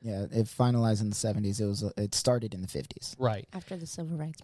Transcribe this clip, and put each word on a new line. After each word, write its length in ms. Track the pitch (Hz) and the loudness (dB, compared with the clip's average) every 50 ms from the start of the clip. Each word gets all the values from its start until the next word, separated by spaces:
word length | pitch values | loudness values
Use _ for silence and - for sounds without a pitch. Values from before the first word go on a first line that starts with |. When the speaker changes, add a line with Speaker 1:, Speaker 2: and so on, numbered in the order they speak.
Speaker 1:
Yeah, 200 | - 113 101 98 101 - | -6 -4 -2 -2 -2 0
it 160 | - 113 107 | 2 2 2
finalized 540 | - - - 123 123 120 117 113 110 107 104 | 2 2 2 4 4 6 6 6 4 4 4
in 60 | 110 104 | 2 0
the 60 | 101 | -2
seventies. 460 | - - 107 101 107 104 101 101 113 | 0 0 0 0 0 0 0 0 2
It 60 | 107 | 0
was, 180 | 101 101 101 104 | 0 0 0 -2
uh, 60 | 98 - | -4 -2
it 180 | 101 104 101 - | -2 -2 0 0
started 380 | - - 127 123 120 113 104 98 | 2 4 4 4 2 2 -4 -6
in 80 | 92 | -6
the 60 | 92 - | -6 -4
fifties. 460 | - 71 - - - - - - - - | -4 -6 -6 -8 -10 -12 -12 -10 -4 0
Speaker 2:
Right. 280 | 127 117 107 101 - - | 2 2 2 0 -6 -10
Speaker 3:
After 240 | - 185 175 - 190 | -12 -12 -10 -10 -10
the 100 | 175 165 | -10 -10
civil 300 | - - 180 165 160 170 | -10 -8 -8 -6 -6 -4
rights 240 | 151 151 160 156 - | -4 -6 -6 -8 -10